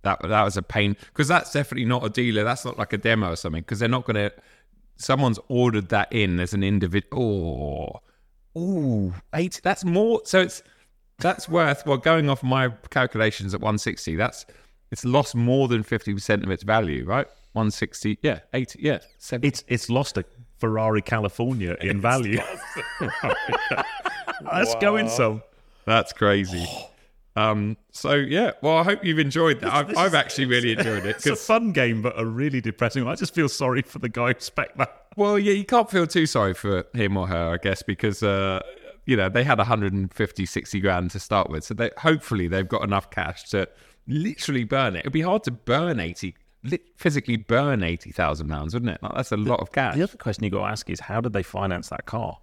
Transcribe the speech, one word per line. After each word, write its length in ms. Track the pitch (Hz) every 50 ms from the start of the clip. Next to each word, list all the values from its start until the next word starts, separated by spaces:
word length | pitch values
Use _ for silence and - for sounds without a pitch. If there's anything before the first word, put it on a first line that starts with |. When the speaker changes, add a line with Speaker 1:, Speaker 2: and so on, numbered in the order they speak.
Speaker 1:
that, 180 | - 101 95 - -
that 180 | 87 107 107 107
was 140 | 101 95
a 60 | 101 87
pain, 340 | - - 110 104 101 101 - - - _
'cause 140 | - 151
that's 260 | 135 175 170 - - -
definitely 320 | - 143 - - - 123
not 180 | 113 123 123 113
a 60 | 107
dealer. 340 | 104 - 123 120 110 104 107
That's 220 | 113 123 131 -
not 140 | 127 - -
like 140 | 113 - -
a 40 |
demo 360 | 101 - 113 113 110 104 90 82
or 20 |
something, 280 | - - 90 78 80 82
'cause 140 | - 113
they're 100 | 101 120
not 180 | 113 123 127 123
gonna, 260 | - 113 104 104 104 - - _ _ _ _ _ _ _ _ _ _ _
someone's 400 | - - - 135 135 143 127 110 - - _
ordered 400 | 127 120 123 123 110 107 98 87
that 220 | 113 104 98 -
in 280 | - 117 104 95 87 87
as 160 | 90 82 -
an 60 | 98
individ-, 420 | 98 98 104 98 92 87 85 101 - _
oh, 920 | - - 123 113 104 98 82 82 69 64 73 73 69 71 71 - - - _ _ _ _ _ _ _ _ _ _ _
oh, 580 | 160 170 185 196 175 151 135 117 104 98 92 90 90 - _ -
eighty, 240 | 131 175 185 - -
that's 240 | _ 175 202 - -
more, 340 | 180 170 185 208 226 233 208 -
so 160 | - - 185
it's, 220 | 185 - - - _ _ _ _ _ _ _ _ _ _ _ -
that's 280 | - 170 185 - -
worth, 380 | - 160 170 165 147 143 - -
well, 120 | 151 139
going 300 | 131 - 156 165 165 151
off 140 | 143 139 131
my 280 | - 127 127 131 131 127 117 - - -
calculations 640 | - 139 127 123 - 110 110 107 107 - 107 101 95
at 80 | -
one 160 | 110 107 107
sixty, 380 | 104 - 113 - - - - 80
that's, 320 | 82 107 127 - - - _ - - - _ _ _ _ _
it's 140 | - - -
lost 280 | 123 123 143 143 - -
more 340 | 120 117 120 127 135 139
than 140 | 123 120 113
fifty 320 | 107 - 120 107 - - 101
percent 300 | 98 - - 107 101 -
of 80 | 95
its 100 | 95 -
value, 420 | - 104 110 113 110 85 71 64 62
right? 220 | 82 104 131 143 - - _ _ _ _
One 180 | 113 110 107
sixty, 480 | 104 - 113 - - - - 107 107 -
yeah, 200 | - 151 113 78 - _ -
eighty, 240 | 131 131 - - -
yeah, 200 | - 147 139 - - - _
seventy. 300 | _ - - - 120 127
Speaker 2:
It's, 160 | 143 135 - -
it's 220 | - 123 117 - -
lost 300 | 117 127 139 - - 101
a 60 | 90 - _ - 120 - - _
Ferrari 420 | - 113 110 110 110 110 107 107
California 720 | 98 - 120 113 107 98 - - 117 123 131 117 95 85 87 -
in 160 | 87 95 98
Speaker 1:
It's 20 | 101
Speaker 2:
value. 380 | 98 117 127 135 123 101 107
Speaker 1:
lost 960 | - - - - - - - - - - - - - - - - - - - 508
Speaker 2:
<laughs> 100 | - 855 807 855 855 855 855 - - 831 906 880 807 698 - 855 831 719 679 - -
That's 340 | - - - 175 226 226 117
going 300 | 113 202 202 208 220 214
Speaker 1:
Wow. 40 | 113
Speaker 2:
some. 320 | 113 120 127 110 110 110 - _ _ _ _ _ _ _ _
Speaker 1:
That's 280 | - 110 113 - - -
crazy. 520 | - 110 104 101 101 98 90 90 87 87
Speaker 2:
Oh. 220 | 82 - - - - _ _ _ _ _ _ _ _ _
Speaker 1:
Um, 420 | 107 107 110 107 104 104 104 110 _ _ _
so, 220 | _ - - 143 143
yeah, 380 | 143 139 131 139 180 240 220 - -
well, 160 | - 147 160
I 60 | 160 165
hope 200 | 185 202 208 202
you've 140 | 175 160 156
enjoyed 400 | 156 139 127 160 165 160 147 113
that. 40 | -
Speaker 2:
This, 80 | 92 110
Speaker 1:
I've, 140 | 147 147
Speaker 2:
this 100 | 143 214
Speaker 1:
I've 100 | 165 180 196
Speaker 2:
is, 40 | 165
Speaker 1:
actually 320 | 147 135 - - - 135
really 260 | 127 123 123 120 120 110
enjoyed 320 | 107 - 113 110 101 92
it, 40 | 101
Speaker 2:
<laughs> 80 | 110
it's 80 | - -
a 40 | 147
Speaker 1:
'cause 160 | 123 - -
Speaker 2:
fun 260 | - 220 233 233 220
game, 300 | 175 147 127 120 113 110 104
but 100 | 123 - 107
a 60 | 113
really 360 | 113 113 120 139 151 135 127
depressing 420 | 113 113 107 - 123 113 - 139 123
one. 60 | 120
I 40 | 147
just 180 | - 151 160 -
feel 160 | 170 156 139
sorry 320 | - - 143 127 127 127
for 160 | 135 - - 120
the 100 | 123 120
guy 240 | 107 123 120 123 123
who 60 | -
spec'd 380 | - - _ - 135 - -
that. 280 | - 131 - - - - _ -
Speaker 1:
Well, 240 | 202 202 202 208 202
yeah, 140 | 202 208 196
you 120 | 202 196
can't 240 | - 247 240 220 214
feel 160 | - 185 170
too 200 | 160 - 180 160
sorry 260 | 151 - 123 104 98 92
for 320 | - - 101 98 90 - - -
him 240 | 120 107 98 98
or 100 | 98 90
her, 260 | 92 92 85 85 82 85
I 40 |
guess, 240 | 87 - 98 95 -
because, 400 | - - 98 - - 107 98 -
uh, 400 | - 104 98 98 98 98 95 92 - - - - - - - - -
you 120 | - 131
know, 120 | 107 95 92
they 140 | 101 120 123
had 160 | 147 135 110
a 40 | 98
hundred 300 | 120 120 110 101 98 92
and 200 | 98 95 92 -
fifty, 320 | - 110 98 - - 98
sixty 340 | - - - - - - 101
grand 300 | 92 98 92 87 90 87
to 80 | - 98
start 300 | - - 107 101 90 -
with. 140 | 78 78 -
So 100 | - 110
they, 160 | 101 117 - -
hopefully 500 | - - 160 160 147 - - 117 101 90
they've 220 | 85 90 95 95 90
got 140 | - 107 -
enough 260 | 101 101 98 - -
cash 340 | - - 87 76 85 - - -
to 180 | - 98 92 - - _ - _ _ _ _
literally 560 | - 127 151 165 214 302 - - - 156 131 120
burn 320 | 104 - 135 135 117 95
it. 40 | 85
It'd 120 | - -
be 100 | 135 156
hard 220 | 160 180 190 220 -
to 60 | -
burn 480 | 120 117 _ - 120 143 170 175 156 113
eighty, 360 | 82 82 87 - - 92 - _ _ _ _ _ -
li-, 160 | 139 170 170 _ _ _
physically 400 | _ - 175 147 143 - - 120
burn 460 | 113 107 - 117 123 143 147 135 110 92
eighty 280 | 82 85 85 - -
thousand 360 | - - 90 76 76 76 80 73
pounds, 260 | 78 73 73 80 92
wouldn't 160 | 120 120 117
it? 100 | 85 - -
Like, 120 | 107 -
that's 160 | - 127 -
a 60 | 113
lot 220 | 104 107 110 123 -
of 120 | - -
cash. 240 | - 143 135 113 -
Speaker 2:
The 80 | 139 175
other 140 | 202 -
question 260 | - - 113 101 - 110
you 80 | 104
gotta 200 | 95 98 98 98
ask 160 | 107 104 - -
is, 100 | 87 87
how 200 | - - 95 113
did 140 | 117 123 101
they 100 | 101 92
finance 460 | - - 95 98 95 90 87 - -
that 160 | - - -
car? 320 | - - 113 113 - - -